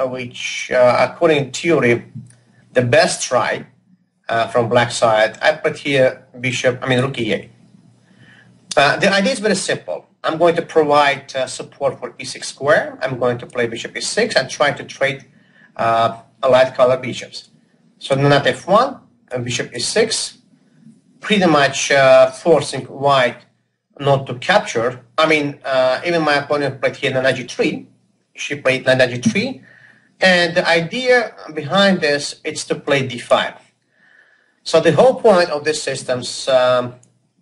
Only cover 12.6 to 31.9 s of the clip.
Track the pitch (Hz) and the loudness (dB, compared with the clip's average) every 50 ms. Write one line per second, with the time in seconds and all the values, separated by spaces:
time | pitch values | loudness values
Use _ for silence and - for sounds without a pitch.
12.6 | 135 143 165 208 285 208 131 - 135 135 131 117 127 123 120 120 - - - 123 | 0 2 2 2 0 -4 -8 -8 -6 -6 -4 -2 -2 -2 -2 -4 -8 -10 -6 -4
13.6 | 120 113 117 - - - - - - - - - - 147 - 147 131 - - - | -4 -4 -4 -8 -8 -4 -4 -4 -4 -2 -2 -2 -2 0 0 -2 -2 -2 -2 -2
14.6 | 151 143 135 - - - - - 139 135 135 - - _ _ _ _ _ _ _ | 0 0 0 -4 -8 -12 -6 -4 -2 -2 -4 -6 -12 _ _ _ _ _ _ _
15.6 | _ _ _ - 113 113 113 113 113 110 - - - _ _ - 131 131 127 127 | _ _ _ -4 -2 0 2 2 2 0 -2 -6 -16 _ _ -2 2 4 6 6
16.6 | 131 127 - - 127 123 127 120 127 - - - 104 - - - - _ _ _ | 4 4 2 2 2 4 2 0 -2 -8 -10 -10 -12 -14 -16 -20 -20 _ _ _
17.6 | _ _ _ _ _ _ _ _ - - 135 135 143 143 143 139 - 131 123 - | _ _ _ _ _ _ _ _ -6 -4 -2 2 2 4 4 4 2 0 -4 -4
18.6 | - 170 196 220 262 277 269 - _ _ _ _ _ - 123 127 117 120 120 - | -2 2 2 2 2 2 -4 -10 _ _ _ _ _ -10 -10 -8 -6 -6 -6 -6
19.6 | 139 - - 120 120 - - 208 240 - - - - - - _ _ _ _ _ | -6 -8 -8 -8 -6 -4 0 0 0 0 -2 -6 -8 -10 -12 _ _ _ _ _
20.6 | _ _ _ _ - - - _ _ _ _ _ - - - 190 185 165 151 147 | _ _ _ _ -20 -20 -20 _ _ _ _ _ -4 -2 0 2 2 4 4 4
21.6 | 139 135 - - - - 143 139 135 131 131 131 131 131 - - - 170 160 139 | 2 2 0 -2 -2 0 2 4 6 8 8 8 6 6 2 -2 2 4 4 4
22.6 | - - 143 131 120 - - 135 139 143 139 135 123 120 117 - _ _ _ _ | 2 -2 -8 -8 -10 -10 -8 -2 0 2 2 4 2 0 -2 -6 _ _ _ _
23.6 | _ _ _ _ _ _ _ - 139 139 139 135 135 - 123 123 - - 185 208 | _ _ _ _ _ _ _ -4 0 0 0 0 0 -6 -12 -8 -2 2 2 2
24.6 | - - - 117 113 127 131 - - _ - - 160 156 160 151 143 143 139 - | 2 0 -4 -2 -2 -4 -4 -8 -16 _ -2 0 2 2 2 0 0 -4 -6 -8
25.6 | - 135 131 127 127 127 127 - - 175 170 165 156 151 143 143 139 - 151 147 | -6 -2 0 2 2 2 0 -2 -2 -2 -2 0 0 0 0 0 0 -2 -2 -2
26.6 | 143 131 123 - 139 127 - - 139 131 127 131 127 135 123 120 120 - - - | -2 -4 -4 -4 -4 -4 -4 -2 -4 -4 -2 0 0 0 -2 -2 -6 -10 -4 -4
27.6 | - 101 95 87 - - _ _ _ _ _ _ _ _ _ - - - 143 143 | -2 -2 -4 -6 -12 -16 _ _ _ _ _ _ _ _ _ -12 -10 -10 -8 -2
28.6 | 131 131 131 127 - 127 131 127 127 120 123 120 - 113 - - 226 269 - - | 0 0 0 0 2 2 2 2 2 0 0 -2 -2 0 0 0 -4 -4 -6 -10
29.6 | - - - _ _ - _ _ _ _ _ - 185 185 180 175 175 170 170 180 | -16 -20 -20 _ _ -20 _ _ _ _ _ 0 2 4 4 4 2 0 0 -2
30.6 | - 165 165 170 165 156 226 247 254 247 254 247 220 - - - - 156 156 160 | 0 0 0 0 -2 -4 -6 -4 0 2 2 2 0 -2 -10 -16 -16 -12 -10 -10
31.6 | 143 139 175 196 202 196 | -6 -2 0 2 2 2